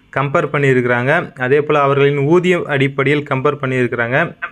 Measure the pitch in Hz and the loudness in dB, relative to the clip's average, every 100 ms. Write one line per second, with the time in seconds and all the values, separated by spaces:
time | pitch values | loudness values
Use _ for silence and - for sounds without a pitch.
0 | _ 135 139 170 151 147 139 127 123 120 | _ -4 -2 -2 -2 0 2 2 2 0
1 | 127 165 175 - 127 147 143 151 139 139 | 0 0 -2 -6 0 0 2 2 2 2
2 | 143 143 139 175 180 175 - 143 135 139 | 2 2 2 2 2 0 0 0 0 0
3 | 139 147 147 131 143 143 131 131 120 117 | 0 -2 -2 -2 -2 -2 -2 -2 -2 -2
4 | 117 135 170 - - | -2 -2 -2 -6 -8